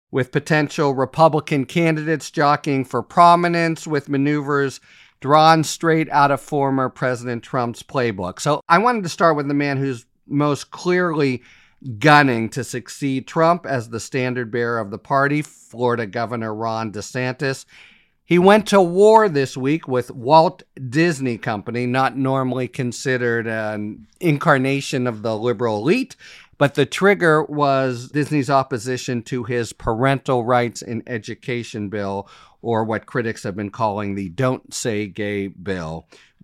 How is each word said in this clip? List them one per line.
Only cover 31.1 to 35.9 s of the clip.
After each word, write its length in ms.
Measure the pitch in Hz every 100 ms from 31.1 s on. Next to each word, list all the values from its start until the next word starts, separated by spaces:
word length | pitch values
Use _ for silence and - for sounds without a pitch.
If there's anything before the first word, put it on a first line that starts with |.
| 120 104 110 - 120 110 110 104
bill, 400 | 104 98 98 98 - - _
or 240 | 117 113 110
what 220 | 107 -
critics 360 | 131 113 110
have 140 | 110 95
been 120 | 101
calling 460 | - 110 101 101 98
the 140 | 95
Don't 440 | 85 131 127 -
Say 340 | - 127 104 104
Gay 400 | 90 104 104 98
bill, 600 | - 90 92 80